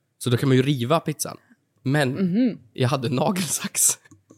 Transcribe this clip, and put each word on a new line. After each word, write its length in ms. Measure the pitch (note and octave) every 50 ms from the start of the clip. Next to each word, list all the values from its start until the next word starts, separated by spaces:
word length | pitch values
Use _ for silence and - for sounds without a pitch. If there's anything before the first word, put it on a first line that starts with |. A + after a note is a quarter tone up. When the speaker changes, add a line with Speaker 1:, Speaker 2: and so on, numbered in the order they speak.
| _ _ _ -
Speaker 1:
Så 120 | - A#2+
då 60 | A#2+
kan 120 | A#2 D3 C3+
man 80 | C3
ju 60 | C3
riva 380 | B2+ C#3+ D3+ B2 A#2 B2 E3 D#3+
pizzan. 360 | - E3 D3 - - - - - _ _ _ _ _ _ _ _
Men 300 | - C3 C#3 D3+ C#3+ B2
Speaker 2:
Mhm. 460 | C#3 F3 G3 F3 F3 A3+ C4 A3+ - - - _
Speaker 1:
jag 160 | - - B2+ A#2+
hade 200 | D3+ C3 B2 D#3
nagelsax. 760 | B2+ C3 D3+ F#3 G3 F3+ F#3 C3+ - - - G3+ - - - - - - _ - - _ _ - -